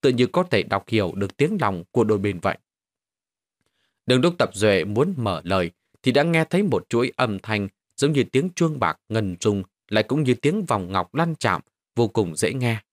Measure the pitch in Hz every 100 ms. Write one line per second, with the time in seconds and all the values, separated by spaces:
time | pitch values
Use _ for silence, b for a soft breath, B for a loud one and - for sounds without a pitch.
0 | 139 120 123 - 180 107 - 98 - 113
1 | 92 92 98 - 151 208 104 92 90 -
2 | 107 107 101 90 95 - _ _ _ _
3 | _ _ _ _ _ _ _ _ _ _
4 | - 127 135 - 107 - 107 95 82 104
5 | 165 165 110 85 85 95 85 _ _ _
6 | 131 127 160 165 160 175 202 110 - -
7 | - - 127 98 - 107 98 _ _ -
8 | 143 143 120 127 175 175 165 147 92 78
9 | _ 110 104 87 107 101 92 _ _ 107
10 | - 139 135 120 139 196 180 110 90 95
11 | 87 143 170 156 117 90 - _ _ -
12 | 117 - 90 78 - 131 123 110 _